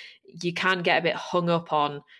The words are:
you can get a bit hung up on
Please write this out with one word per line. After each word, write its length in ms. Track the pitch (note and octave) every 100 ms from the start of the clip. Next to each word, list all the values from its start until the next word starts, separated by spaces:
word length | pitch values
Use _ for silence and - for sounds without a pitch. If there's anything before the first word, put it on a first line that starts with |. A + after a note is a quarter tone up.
| - -
you 300 | _ E3+ F3
can 280 | E3+ F#3 F#3
get 180 | F3 D#3+
a 40 |
bit 120 | E3 -
hung 340 | - F3+ E3+
up 240 | E3+ E3+
on 300 | D3+ D3 C#3+ - -